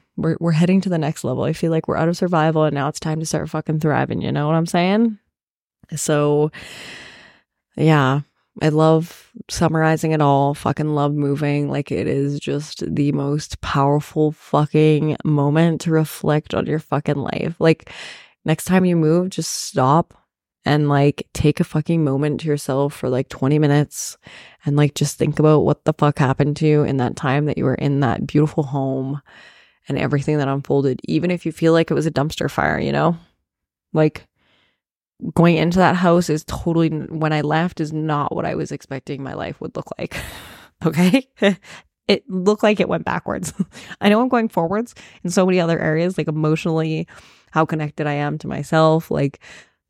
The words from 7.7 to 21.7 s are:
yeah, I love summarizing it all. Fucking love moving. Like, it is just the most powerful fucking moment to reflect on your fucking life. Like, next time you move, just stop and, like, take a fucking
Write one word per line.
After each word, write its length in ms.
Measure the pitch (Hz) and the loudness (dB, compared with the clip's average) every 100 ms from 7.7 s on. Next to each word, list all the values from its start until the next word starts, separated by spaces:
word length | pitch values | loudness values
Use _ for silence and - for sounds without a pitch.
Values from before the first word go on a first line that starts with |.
| - | 0
yeah, 460 | 151 156 131 139 143 _ _ - | 4 4 4 0 -4 _ _ -4
I 80 | 151 | 0
love 640 | 151 160 160 165 - - - - | 4 4 4 0 -10 -20 -20 -12
summarizing 640 | - 165 160 160 160 160 | -2 0 2 2 2 0
it 100 | 156 | 2
all. 320 | 147 139 139 | 4 4 2
Fucking 360 | 151 - - 151 | 0 -4 -2 -2
love 240 | 151 147 | 0 0
moving. 560 | 147 143 143 147 147 143 | 0 -2 0 0 0 -2
Like, 220 | 139 143 | -4 -4
it 160 | - 123 | -4 -2
is 320 | 135 139 143 | -2 -2 -4
just 440 | - 143 151 - - | -4 -6 -6 -10 -6
the 180 | - 143 | -2 0
most 480 | 147 139 147 - - | 0 -2 -4 -6 -12
powerful 720 | - 147 139 147 - - 156 | -6 0 2 2 -2 0 0
fucking 840 | 151 - 147 151 156 156 151 151 147 | -2 -4 0 0 2 4 4 0 -2
moment 580 | 156 147 143 156 170 160 | 0 0 2 4 2 2
to 100 | - | 0
reflect 640 | 160 156 - 156 151 - | 0 0 -2 -2 -2 0
on 140 | - - | -4 -2
your 120 | 156 | -4
fucking 360 | - 139 151 143 | -2 -4 -2 -4
life. 400 | - - - 165 | -4 -4 -6 0
Like, 320 | 165 160 - - - - - _ - | 2 2 -2 -18 -18 -18 -20 _ -4
next 200 | 156 - | -2 2
time 200 | 185 185 | 2 4
you 100 | 170 | 4
move, 340 | 156 165 185 | 4 2 0
just 220 | - 165 | -6 -8
stop 640 | - - - 131 151 - _ _ _ _ _ - | -8 -6 0 4 4 2 _ _ _ _ _ -2
and, 240 | 147 147 | 0 2
like, 380 | 143 143 - - | 4 2 0 -8
take 260 | - 151 - | 0 0 2
a 40 | |
fucking 400 | 170 | -2